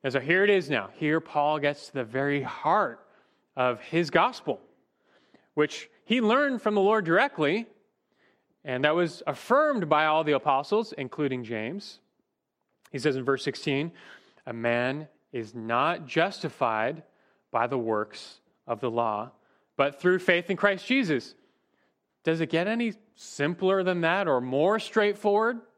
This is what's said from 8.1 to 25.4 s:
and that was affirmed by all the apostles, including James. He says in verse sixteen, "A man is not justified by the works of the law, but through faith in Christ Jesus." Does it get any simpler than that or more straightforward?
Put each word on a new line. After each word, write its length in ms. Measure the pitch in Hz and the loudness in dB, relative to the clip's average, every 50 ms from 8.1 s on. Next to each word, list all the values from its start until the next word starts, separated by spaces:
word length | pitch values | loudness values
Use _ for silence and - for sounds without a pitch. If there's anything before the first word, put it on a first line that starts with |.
| _ _ _ _ _ _ _ _ _ _ _ | _ _ _ _ _ _ _ _ _ _ _
and 200 | 143 127 127 135 | -6 -4 0 2
that 120 | 147 156 | 2 2
was 260 | 170 175 165 165 - - | 2 0 0 -2 -6 -6
affirmed 600 | - 143 - - - 233 277 311 302 285 233 180 151 | -6 -6 -6 0 2 4 4 4 2 0 0 2 2
by 180 | 151 151 156 | 4 4 4
all 180 | 156 156 160 160 | 4 2 2 2
the 80 | 151 | 2
apostles, 600 | 147 135 - 151 135 135 147 - 202 214 220 - | 2 2 2 2 0 0 0 0 0 0 0 -2
including 520 | - - 139 127 - - 151 139 131 123 120 | -8 -10 -8 -8 -4 -4 -2 -2 -2 -4 -6
James. 560 | 110 120 110 107 117 165 202 - - - _ _ _ _ _ _ _ _ _ _ _ _ _ _ _ _ _ _ - | -6 -6 -6 -4 -6 -8 -10 -12 -14 -20 _ _ _ _ _ _ _ _ _ _ _ _ _ _ _ _ _ _ -12
He 80 | - 139 | -10 -2
says 160 | 120 151 131 | -2 0 0
in 100 | 131 123 | 0 0
verse 200 | 131 135 123 - | 0 -2 0 -2
sixteen, 480 | 147 135 - - 156 139 139 147 170 170 - - - - - _ _ _ _ _ | -6 -6 -4 -4 -2 -2 -2 -2 -4 -8 -14 -20 -20 -20 -20 _ _ _ _ _
"A 80 | - | -12
man 560 | 117 117 117 120 117 120 123 127 135 151 156 151 _ _ _ _ | -10 -4 -2 0 0 0 0 -2 -2 -4 -8 -14 _ _ _ _
is 240 | - 123 113 104 107 | -10 -10 -10 -8 -10
not 520 | 123 110 113 117 120 139 160 175 175 170 | -12 -6 -2 0 2 2 2 0 -4 -8
justified 1000 | 127 - 165 165 196 190 - - 156 - - 135 117 113 110 107 127 156 165 - _ _ _ _ _ _ _ _ _ | -4 0 0 0 0 -2 -6 -8 -8 -4 -2 -2 0 0 0 -2 -2 -4 -6 -14 _ _ _ _ _ _ _ _ _
by 160 | - 117 117 123 | -2 -2 -2 0
the 100 | 139 127 | -2 -2
works 640 | 117 113 110 107 107 107 - - - - - _ _ _ _ _ _ | -2 0 0 -2 -2 -4 -8 -18 -18 -18 -20 _ _ _ _ _ _
of 140 | - 120 107 | -8 -6 -4
the 100 | - 123 | -4 -2
law, 400 | 113 117 117 113 107 104 110 127 _ _ _ _ _ _ _ _ _ | 0 0 0 0 -2 -4 -6 -8 _ _ _ _ _ _ _ _ _
but 240 | - 139 143 143 - | 0 0 0 0 0
through 180 | - 180 180 185 | 2 2 2 4
faith 320 | 180 - 175 170 175 175 | 4 2 2 2 2 -2
in 60 | 196 | -4
Christ 280 | - - 202 196 180 - | 2 2 2 2 2 -2
Jesus." 500 | - 247 269 254 170 151 123 - - - _ _ _ _ _ _ _ _ _ _ _ _ _ _ _ _ _ _ | 0 0 0 2 2 0 -2 -2 -8 -20 _ _ _ _ _ _ _ _ _ _ _ _ _ _ _ _ _ _
Does 160 | 165 160 165 | -2 0 0
it 100 | 165 - | -2 0
get 160 | - 160 175 | 0 0 0
any 280 | 202 226 233 240 226 196 - _ _ _ | 0 -2 -2 -2 -4 -4 -8 _ _ _
simpler 680 | _ - - - - 143 151 175 175 190 185 196 190 | _ -20 -18 -4 -2 -2 -2 -2 0 0 2 2 2
than 180 | 185 185 180 175 | 2 0 0 2
that 260 | 170 165 175 196 202 | 2 2 2 2 2
or 140 | 170 139 123 | 2 2 0
more 380 | 123 127 131 135 156 185 214 220 | 0 0 0 2 2 2 2 0
straightforward? 800 | 214 - - 220 208 208 196 208 - 214 202 208 | -2 -2 0 2 2 2 0 0 0 2 2 4